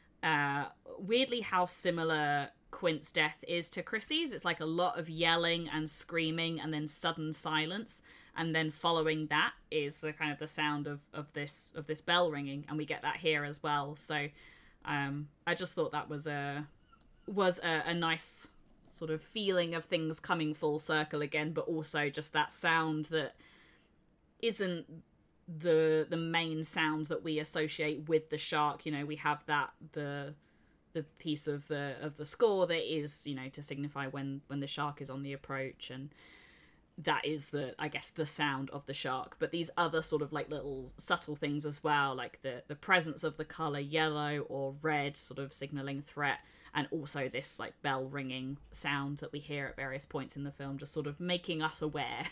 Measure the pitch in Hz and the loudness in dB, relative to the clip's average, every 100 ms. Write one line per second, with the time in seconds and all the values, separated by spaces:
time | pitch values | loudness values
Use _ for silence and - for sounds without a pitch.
0 | _ - 165 151 143 143 135 - - - | _ -4 2 2 2 0 -2 -8 -16 -10
1 | 190 240 262 240 196 185 180 - 180 170 | 2 4 4 0 0 2 2 2 0 2
2 | 160 156 147 147 139 - - - 175 151 | 2 2 4 2 0 -8 -16 -2 0 0
3 | 147 170 151 - - 175 165 - - 220 | -2 2 2 0 -2 -2 -2 -6 -4 -4
4 | - 311 330 190 180 165 160 170 180 170 | -2 -2 0 -2 -2 -2 0 2 2 0
5 | 165 160 165 170 170 170 165 156 156 - | -4 2 4 6 4 2 0 -4 -4 -6
6 | - 165 160 160 165 165 156 151 151 - | -4 0 0 0 0 -2 -2 -2 -4 -2
7 | 170 160 156 156 165 156 156 196 233 - | -2 0 -4 -4 0 0 0 -2 -6 -12
8 | - - - - 165 160 156 151 170 165 | -16 -20 -12 -4 0 2 2 2 2 4
9 | 156 156 151 151 175 - - 156 143 147 | 4 2 2 2 2 0 -4 -2 -2 -4
10 | 156 147 156 147 151 - 151 147 147 143 | -8 -4 -4 -4 -6 0 0 0 -2 -8
11 | - 147 147 151 143 - - - 151 156 | -10 -10 -8 -6 -8 -8 -12 -10 -6 -6
12 | - 175 175 147 139 139 147 151 151 156 | 2 4 4 2 -4 -6 -4 -4 -2 -2
13 | 147 - 160 151 147 147 156 147 143 151 | -2 0 2 2 0 -4 0 0 0 -8
14 | - 151 143 - - - - - - 147 | -4 -2 -2 -8 -20 -20 -20 -14 -4 -2
15 | 139 143 147 _ - 175 180 - 151 147 | 0 -2 -6 _ -2 -2 -2 0 0 0
16 | - 147 151 147 143 143 147 - _ - | -4 -6 -4 -2 -2 -4 -6 -12 _ -20
17 | - - - 202 185 180 170 160 156 170 | -20 -18 -6 4 4 4 2 2 2 2
18 | 165 160 - - - - - - - - | 2 2 -2 -12 -14 -20 -20 -20 -20 -10
19 | 160 156 - 220 196 180 170 165 - 175 | -4 -4 -4 -2 2 4 2 0 0 0
20 | 160 160 - 170 151 151 156 151 - 156 | 0 -2 0 2 2 2 0 0 2 2
21 | 151 147 147 151 151 160 - 160 151 156 | 2 0 0 0 0 -2 -2 -2 -2 0
22 | 147 147 143 151 143 - 170 165 160 156 | 0 -2 0 2 2 2 4 4 4 0
23 | 151 160 135 - - - - - _ _ | 0 0 0 -6 -20 -20 -20 -20 _ _
24 | _ _ _ - 233 214 190 170 - 160 | _ _ _ -2 0 2 0 -2 -6 -16
25 | - _ _ _ - 160 170 160 160 156 | -18 _ _ _ -12 -2 6 8 8 6
26 | 156 165 165 165 160 156 160 185 156 156 | 4 0 2 2 2 0 -2 2 2 2
27 | 151 165 170 151 151 160 156 - 151 151 | 0 -2 0 -2 0 0 0 0 0 0
28 | 151 160 156 147 - 156 147 135 160 143 | 4 2 4 -4 0 2 2 2 -4 -4
29 | 143 151 151 147 - 147 135 - 156 156 | -4 -2 0 0 2 0 0 -6 -10 -6
30 | 143 143 143 151 _ _ _ _ _ 165 | -4 -4 -6 -10 _ _ _ _ _ -8
31 | 151 - 165 147 151 143 143 147 143 127 | -8 -8 -4 -2 -2 -4 -2 -4 -2 -4
32 | 151 147 143 - 226 196 175 165 117 156 | -8 -8 -8 4 6 10 10 10 6 2
33 | 147 - 147 131 131 143 143 139 143 143 | 0 -4 -6 -4 -6 -8 -8 -4 -2 -2
34 | 135 139 139 139 - 143 139 - 147 143 | -4 -2 -4 -4 -4 -4 -4 -2 -2 -2
35 | 135 135 139 139 - 135 135 - - 131 | -8 -6 -6 -8 -4 -4 -4 -6 -12 -10
36 | 143 - - - - - - _ _ - | -10 -14 -20 -20 -20 -20 -20 _ _ -6
37 | 156 143 143 156 143 143 131 - 151 143 | 2 2 2 -2 -2 -2 -4 -4 -4 -4
38 | - - 147 - 147 135 135 143 - - | -8 -4 -4 0 2 2 -2 -6 -8 -6
39 | 139 127 - - 156 170 165 - 170 160 | -2 -2 -4 -4 -2 -2 -2 2 2 2
40 | 160 151 143 151 - 147 143 135 127 - | 0 -2 0 -4 -4 -4 -4 -6 -10 -10
41 | - - - 143 147 147 147 143 151 147 | -2 -2 0 -4 -2 0 -2 -2 2 4
42 | 139 127 123 - 131 123 - 147 - 185 | 4 0 -6 -8 -8 -8 -10 -8 4 4
43 | 160 - 156 143 151 - 151 143 143 156 | 4 -2 -4 -2 -8 -4 -2 -2 0 2
44 | 156 151 147 147 - 135 135 143 156 151 | 2 2 0 -2 -2 -4 -4 -2 0 2
45 | 143 143 - - 135 - 143 147 135 139 | 0 -4 -12 -8 -8 -8 -8 -6 -4 -6
46 | 143 - 143 - - - - - 139 160 | -8 -2 0 0 -4 -20 -6 -2 -2 -2
47 | 147 143 131 123 143 - - - 143 135 | -4 -4 -2 -4 -6 -8 -10 -4 -2 0
48 | 135 143 131 127 131 139 - - 151 143 | -2 -4 -4 -4 -6 -8 -10 -6 -2 0
49 | 139 147 - 147 147 143 135 - 135 135 | -2 -4 -6 -8 -6 -6 -6 -6 -6 -6
50 | - 151 131 143 143 - 139 139 143 160 | -6 -8 -6 -8 -8 -8 -8 -8 -6 -6
51 | 147 147 175 175 180 160 156 - 156 147 | -6 -4 0 0 0 0 0 0 -4 -2
52 | 120 120 156 | -4 -4 -4